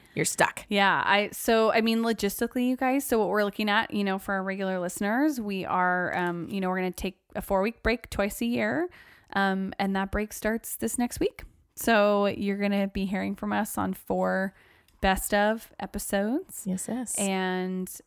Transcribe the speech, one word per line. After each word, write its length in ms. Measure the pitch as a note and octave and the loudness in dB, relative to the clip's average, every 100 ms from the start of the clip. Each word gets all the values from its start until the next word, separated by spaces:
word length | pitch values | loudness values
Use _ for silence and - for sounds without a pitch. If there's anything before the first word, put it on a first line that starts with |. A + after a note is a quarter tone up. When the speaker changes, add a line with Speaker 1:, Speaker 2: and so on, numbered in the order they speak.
| - - | -8 -2
Speaker 1:
You're 100 | - | 0
stuck. 400 | - - - - | 2 2 0 -2
Speaker 2:
Yeah. 340 | G3+ G3 D3+ - | 2 4 4 2
I, 240 | G3+ G#3 | 2 0
so, 400 | - - A3+ A3 | -2 2 4 4
I 100 | A3+ | 4
mean, 180 | A3+ A3+ | 2 2
logistically, 680 | A3+ A3 G3+ - A#3 B3+ B3 | 0 0 -2 -2 -2 0 0
you 80 | B3+ | 0
guys, 300 | C4 C#4 - | 0 0 2
so 140 | A3+ | 2
what 80 | F3+ | 2
we're 140 | G#3 | 2
looking 260 | G3+ G#3 G#3+ | 0 0 0
at, 240 | G#3+ - | 0 0
you 100 | G#3 | 0
know, 140 | G3+ G3 | 0 -2
for 160 | - | -2
our 80 | F#3+ | -4
regular 380 | F#3+ F#3+ F#3+ F#3 | -2 -4 -2 -2
listeners, 600 | F3+ - G3+ A#3+ D#4 B3 | -4 -2 0 2 2 0
we 260 | G3+ F#3+ - | -4 -4 -2
are, 500 | F3+ F3+ F3+ F3 - | 2 2 2 0 0
um, 300 | F3 E3+ D#3+ | -2 -2 -4
you 100 | G3 | -2
know, 100 | F#3 | -2
we're 80 | F#3 | 0
gonna 120 | F#3 | -2
take 300 | - F#3 - _ G3+ | -4 -8 -10 _ -10
a 80 | |
four-week 400 | - F#3+ G#3 - | -2 0 0 -2
break 260 | A3 A#3 - | -2 -2 -2
twice 320 | - G3+ - | -2 -2 -2
a 40 | A#3 | -2
year. 420 | A#3+ G#3+ C4+ F4+ - - - _ | 0 0 0 -4 -8 -20 -20 _
Um, 380 | G3 G3 F#3+ F#3+ - | 0 0 0 -2 -2
and 180 | G3 F#3+ | 0 0
that 140 | F#3+ | -2
break 220 | G#3 G#3+ | -2 -4
starts 440 | - G#3+ A3+ - - | -4 -2 -2 -4 -4
this 200 | A3+ - | -2 0
next 220 | A#3+ - | -2 0
week. 240 | B4 - - _ _ - | -2 -2 -16 _ _ -2
So 500 | A#3 G#3+ G#3 G3+ G3+ | 4 6 6 4 2
you're 320 | - G3+ G3+ | 0 -2 0
gonna 300 | G3+ G3+ G3 | 0 2 0
be 180 | G3 F#3+ | -2 -2
hearing 300 | F#3+ G3 G3+ | -2 -2 -4
from 180 | G#3 | -2
us 240 | G#3 G#3+ G#3 | -2 -2 -2
on 160 | F#3+ | -4
four 600 | F#3 - F#3 F#3 F#3+ F#3+ - _ _ _ _ | -4 -4 0 0 0 -2 -6 _ _ _ _
best 340 | F#3+ F#3+ - G3+ | 0 0 0 2
of 360 | G#3 A3 - - | 2 0 -6 -12
episodes. 840 | F#3+ G3+ - G3 G#3+ D4 F#4+ - F#3+ | -10 -8 -4 -2 0 -2 -4 -8 -4
Speaker 1:
Yes, 220 | F#3 - | -4 -4
yes. 240 | A#3+ A#3 - | -6 -4 -2
Speaker 2:
And, 680 | G3 F#3+ F#3 F#3 F#3 F#3 F#3 - | -2 0 0 -2 -2 -4 -6 -10